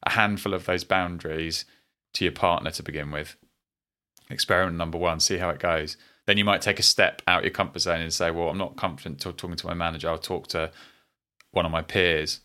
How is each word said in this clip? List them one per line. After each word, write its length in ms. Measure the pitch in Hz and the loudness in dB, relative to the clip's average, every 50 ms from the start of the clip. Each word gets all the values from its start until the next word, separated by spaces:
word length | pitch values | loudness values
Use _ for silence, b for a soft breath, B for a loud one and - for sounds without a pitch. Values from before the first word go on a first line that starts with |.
| - | -2
a 80 | - | 0
handful 440 | - 113 110 104 101 98 - 104 95 | 2 4 4 4 2 0 -2 -2 -2
of 100 | 92 87 | -2 0
those 180 | - 92 92 - | 0 0 0 2
boundaries 800 | - 95 95 90 87 87 85 - 82 78 80 80 82 80 - - b b b b b b b _ _ _ | 2 2 2 2 0 -4 -6 -6 -6 -4 -2 -2 -2 -4 -4 -6 b b b b b b b _ _ _
to 100 | - - | 0 0
your 80 | 87 73 | 0 0
partner 380 | - - 90 85 - - 80 78 | 2 2 2 2 2 0 -4 -8
to 100 | - 90 | -8 -10
begin 280 | - 73 78 73 73 | -8 -8 -8 -6 -6
with, 260 | 73 73 76 - - _ _ _ _ _ _ _ _ _ _ _ _ _ _ _ _ _ _ _ | -6 -8 -8 -8 -12 _ _ _ _ _ _ _ _ _ _ _ _ _ _ _ _ _ _ _
experiment 460 | 127 - - - 95 90 92 92 85 | -4 -4 0 2 2 2 2 0 0
number 220 | 85 85 82 82 85 | -4 -4 -4 -2 0
one, 220 | 87 87 82 80 | 0 0 2 2
see 160 | - - 98 | 0 0 0
how 140 | 87 92 87 | 0 0 -2
it 100 | 80 71 | -2 -2
goes. 360 | - 90 85 80 76 76 - b b b b b b | 0 0 2 2 0 -4 -8 b b b b b b
Then 120 | - 101 104 | 2 4 4
you 60 | 104 | 6
might 160 | 104 101 95 | 2 2 2
take 200 | - 104 101 - | 2 0 0 4
a 20 | - | 4
step 400 | - - - 101 85 - - - - | 4 6 6 4 4 4 0 0 2
out 160 | 90 87 - | 2 2 2
your 80 | - - | 0 0
comfort 260 | - 101 87 - 87 | 0 -2 -2 0 -4
zone 220 | - 92 85 82 | 0 0 0 0
and 120 | 82 82 82 | 0 -2 -2
say, 200 | - 87 85 82 | 0 0 0 0
"Well, 160 | 85 85 82 | 0 0 0
I'm 100 | 76 95 | 0 -2
not 160 | 98 - - | -4 -6 -6
confident 460 | - - 95 78 69 - 95 76 69 | -4 -4 -4 -4 -6 -10 -12 -10 -8
to-, 120 | - 95 87 | -8 -10 -10
talking 220 | - - 90 87 | -8 -8 -8 -8
to 120 | 80 - 87 | -8 -6 -6
my 60 | 85 | -4
manager. 340 | 85 85 85 82 80 73 80 | -2 -2 -2 -4 -2 -4 -2
I'll 100 | 82 82 | -4 -4
talk 300 | - - 92 82 - - | -4 -4 -6 -6 -6 -4
to 240 | - 87 80 80 B B B B B B B B B B _ _ _ _ - _ - | -4 -4 -4 -4 B B B B B B B B B B _ _ _ _ -20 _ 0
one 120 | 95 87 | 0 0
of 60 | 82 | 2
my 120 | 80 82 80 | 0 -2 -4
peers." 580 | - - 101 92 87 82 78 78 76 - - _ | 0 2 4 4 6 4 4 2 -2 -4 -8 _